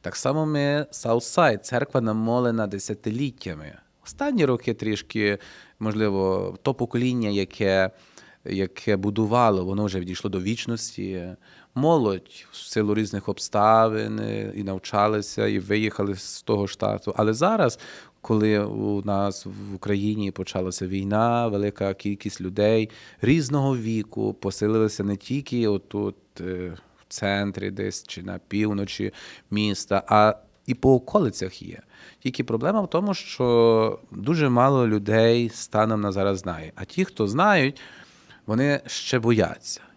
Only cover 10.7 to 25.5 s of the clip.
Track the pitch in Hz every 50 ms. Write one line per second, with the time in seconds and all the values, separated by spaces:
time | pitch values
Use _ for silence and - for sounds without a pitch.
10.7 | 117 110 - - - - 98 95 95 90 87 90 90 _ _ - - - - _
11.7 | _ 127 139 160 165 156 120 104 95 90 - - - - - _ - - - -
12.7 | - 110 107 104 104 110 107 98 - 98 - - 101 - - - - 104 104 110
13.7 | 113 113 113 113 107 107 107 107 107 107 107 107 107 107 104 104 98 104 101 98
14.7 | 95 92 - - - 104 104 107 107 104 101 - - - 107 107 104 101 92 101
15.7 | 104 107 110 107 - - 101 101 98 95 - - - - - - 110 101 101 95
16.7 | - - 110 104 104 101 - 104 - - 107 107 113 120 165 196 226 214 160 120
17.7 | - - - - - - - - _ _ - - 113 107 107 107 107 104 104 101
18.7 | 107 107 104 104 104 101 98 104 101 98 101 101 95 - - 98 98 101 101 101
19.7 | 98 92 - 104 101 98 101 104 107 107 101 98 - - 95 - - 95 92 92
20.7 | 90 - 95 92 95 98 98 98 104 107 117 120 120 120 120 113 104 101 104 104
21.7 | - - 101 98 95 - - 104 101 101 - 104 - - 92 92 95 104 104 107
22.7 | 113 110 110 110 - - - - - _ - 113 151 165 143 117 147 143 135 139
23.7 | 135 120 110 113 113 110 104 - - 107 107 104 104 - - 98 - - 104 107
24.7 | 110 110 110 107 - - 98 101 101 95 - - 127 143 135 -